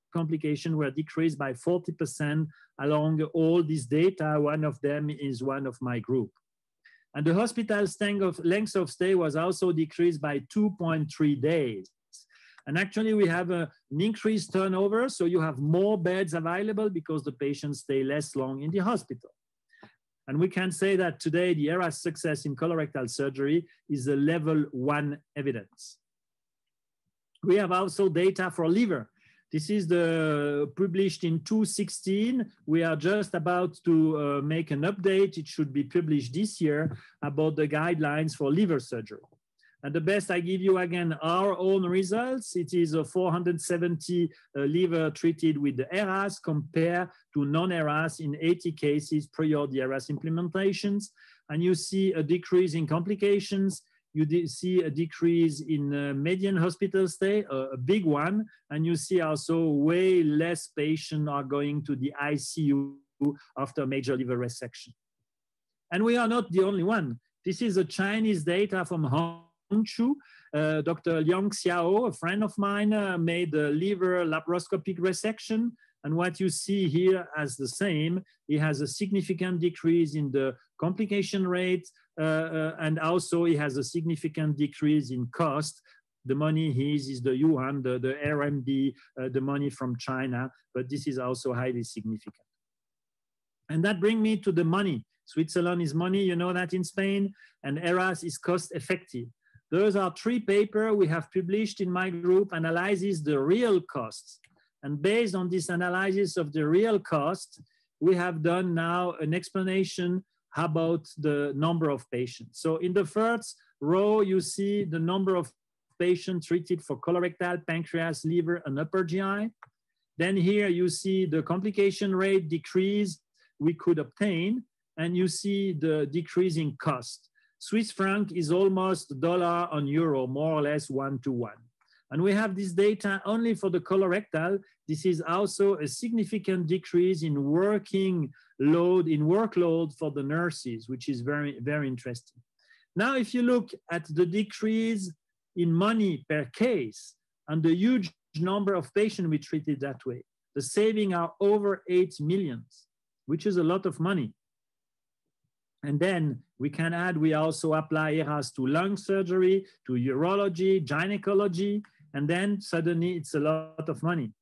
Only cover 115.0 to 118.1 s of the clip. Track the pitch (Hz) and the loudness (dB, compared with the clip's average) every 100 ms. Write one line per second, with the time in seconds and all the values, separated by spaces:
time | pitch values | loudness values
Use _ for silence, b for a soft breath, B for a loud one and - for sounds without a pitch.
115 | 165 190 190 185 160 _ _ _ _ - | 0 2 2 0 -2 _ _ _ _ -2
116 | 175 180 185 180 156 175 160 175 - 131 | 2 2 0 -4 0 -2 0 -4 -4 -6
117 | - 175 180 175 180 175 165 165 165 170 | 0 0 0 -2 -4 -4 -2 -4 -2 -2
118 | 165 | -2